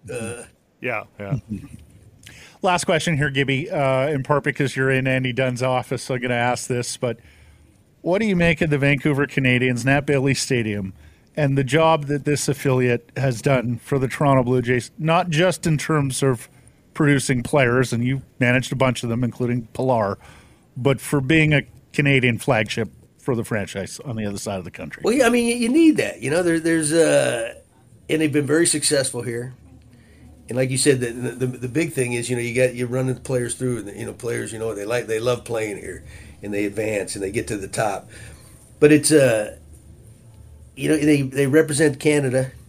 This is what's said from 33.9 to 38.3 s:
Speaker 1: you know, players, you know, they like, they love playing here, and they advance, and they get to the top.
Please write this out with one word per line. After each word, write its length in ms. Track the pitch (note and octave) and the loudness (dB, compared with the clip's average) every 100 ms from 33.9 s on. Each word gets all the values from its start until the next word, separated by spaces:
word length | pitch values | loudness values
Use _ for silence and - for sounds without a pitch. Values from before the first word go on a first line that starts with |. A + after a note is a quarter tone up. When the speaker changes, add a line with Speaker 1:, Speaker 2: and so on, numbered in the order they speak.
| G#2 | -10
Speaker 1:
you 60 | |
know, 80 | A2+ | -12
players, 400 | - A#2 A#2 A2 | -8 -6 -6 -6
you 60 | A2 | -6
know, 160 | A2+ | -6
they 100 | G2+ | -6
like, 220 | G2+ A#2+ G#2+ | -4 -4 -2
they 120 | A2 | -2
love 260 | A#2+ A#2+ | 0 -2
playing 340 | - A#2 G#2+ F#2+ | -4 -4 -4 -6
here, 260 | F#2 F2 - - - - | -10 -14 -16 -20 -20 -14
and 100 | G2+ | -6
they 140 | G2+ G#2 | -4 -2
advance, 480 | G2 G#2+ G#2 F#2 G2+ | -2 -2 -2 -4 -6
and 80 | |
they 60 | G2 | -4
get 160 | A2 - | -4 -4
to 80 | G#2+ | -8
the 100 | F#2+ | -6
top. 420 | - A2 F#2+ - - - | -4 -2 -4 -12 -20 -20